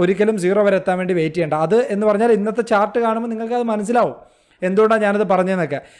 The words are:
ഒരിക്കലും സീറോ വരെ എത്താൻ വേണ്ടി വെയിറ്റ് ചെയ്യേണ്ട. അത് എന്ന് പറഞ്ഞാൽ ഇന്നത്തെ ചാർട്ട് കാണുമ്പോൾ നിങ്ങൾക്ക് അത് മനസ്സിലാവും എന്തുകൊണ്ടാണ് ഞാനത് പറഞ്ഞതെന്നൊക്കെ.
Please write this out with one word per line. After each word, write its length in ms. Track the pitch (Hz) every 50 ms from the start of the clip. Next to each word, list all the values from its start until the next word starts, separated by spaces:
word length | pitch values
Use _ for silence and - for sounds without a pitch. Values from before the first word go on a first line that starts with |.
ഒരിക്കലും 360 | 175 175 196 180 208 220 220
സീറോ 260 | 202 170 180 196 214 208
വരെ 120 | 202 196
എത്താൻ 220 | 185 185 196 185
വേണ്ടി 160 | 180 185 180 185
വെയിറ്റ് 220 | 170 160 160 160
ചെയ്യേണ്ട. 180 | 175 170 151 151
അത് 220 | 156 160 160 208 233 254 - 208
എന്ന് 140 | 202 214
പറഞ്ഞാൽ 240 | 214 208 202 226 240
ഇന്നത്തെ 300 | 226 208 202 220 214 240
ചാർട്ട് 380 | 226 - 220 202 208 220 - 240
കാണുമ്പോൾ 300 | 233 220 220 226 233 240
നിങ്ങൾക്ക് 240 | 226 220 226 226 240
അത് 100 | 240 240
മനസ്സിലാവും 520 | 233 214 208 202 196 240 240 208 147 120 - - _ _ _ _ _ _ _
എന്തുകൊണ്ടാണ് 400 | 180 185 190 208 220 220 226 220
ഞാനത് 260 | 208 202 202 208 214
പറഞ്ഞതെന്നൊക്കെ. 540 | 180 196 180 185 185 190 185 165 135 139 131 - - -